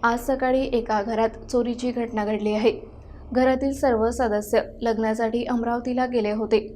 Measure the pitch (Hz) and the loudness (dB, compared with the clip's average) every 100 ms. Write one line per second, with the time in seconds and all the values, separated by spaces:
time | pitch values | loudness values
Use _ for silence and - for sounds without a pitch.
0 | 233 240 262 262 262 262 262 240 226 214 | 2 0 0 0 2 2 2 0 0 0
1 | 202 220 220 220 - 247 240 240 247 240 | 0 2 0 0 -2 0 0 -2 -4 -2
2 | 233 214 208 214 208 214 220 - - - | -4 -2 -2 0 0 2 2 0 -10 -18
3 | - - - 247 254 262 277 277 277 226 | -18 -18 -4 2 2 2 0 0 2 4
4 | 226 240 240 208 208 226 - - 233 220 | 2 0 0 0 2 0 0 -4 -2 0
5 | 220 220 226 233 233 240 233 240 247 247 | 0 0 0 -2 -2 -2 0 -2 -2 -2
6 | 254 247 208 214 220 220 - | 0 0 0 -2 2 0 0